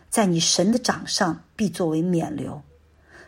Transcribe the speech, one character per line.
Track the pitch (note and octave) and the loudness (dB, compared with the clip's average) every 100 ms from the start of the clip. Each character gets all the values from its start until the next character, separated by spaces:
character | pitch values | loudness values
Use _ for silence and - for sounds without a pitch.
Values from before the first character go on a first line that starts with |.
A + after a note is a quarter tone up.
| - | -4
在 | - G3+ | 0 2
你 | E3 | 2
神 | - - F#3 | 2 2 4
的 | B3 | 2
掌 | - D#3+ - | 0 -4 -4
上 | - F#3 D#3+ - - | -2 -2 -2 -8 -4
必 | G3+ | -4
作 | E3+ E3+ | -2 -2
为 | D#3+ | 0
冕 | F3+ E3+ D#3+ C#3+ | 0 0 -2 -6
旒。 | - C#3+ - - _ _ _ - | -8 -10 -16 -20 _ _ _ -20